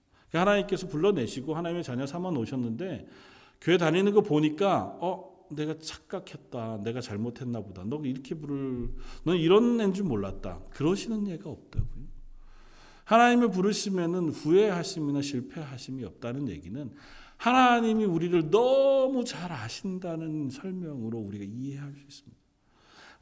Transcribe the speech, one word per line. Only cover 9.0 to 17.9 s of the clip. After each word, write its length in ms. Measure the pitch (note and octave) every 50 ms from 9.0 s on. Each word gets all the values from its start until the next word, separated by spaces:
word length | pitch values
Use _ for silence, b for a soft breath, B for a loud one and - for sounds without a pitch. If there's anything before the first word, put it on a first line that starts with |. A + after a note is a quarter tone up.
| B B B B B
넌 120 | D3+ F#3
이런 420 | F3 D#3+ E3 F#3+ G#3+ A#3+ A#3+ A#3+ A#3
애인 120 | G#3+ F#3+
줄 120 | F#3 G3+ G3+
몰랐다." 560 | D#3 A#2 G2+ G2 F#2+ F2+ - - F#2+ E2+ E2+ - -
그러시는 580 | - - C#3 E3 G3 G3 - A#3 A3 G#3+ G3+ G3
예가 220 | E3 D3+ - D#3+
없다고요. 500 | A#2 - - - - - - - - B2 B2+ - - - - - - b b b b b b b b b b b b b b b
하나님의 400 | G#3+ A#3 A#3+ A#3+ A#3+ A#3+ A#3+ G#3
부르심에는 760 | F3+ F#3 F#3+ G#3 G3+ - - G3+ F#3+ F3+ E3+ E3 F3+ F#3 F3 D3+
후회하심이나 920 | - - - D3+ F3 G3 A3 G#3 F3+ F3 D#3+ - - E3 D3+ C#3+ C#3+ C#3+
실패하심이 840 | C#3+ C#3+ - B2 B2 - - E3+ D3+ C3 C3 A#2+ - - C3 C3 A2+
없다는 440 | F2+ - - - A#2 B2 C#3+ D3 A2
얘기는 460 | E2 D2+ E2 F2 G#2+ C#3 - - B B B B B B B B B B
하나님이 680 | - A#3 B3+ C4 B3+ B3 A#3+ A#3 A#3 A3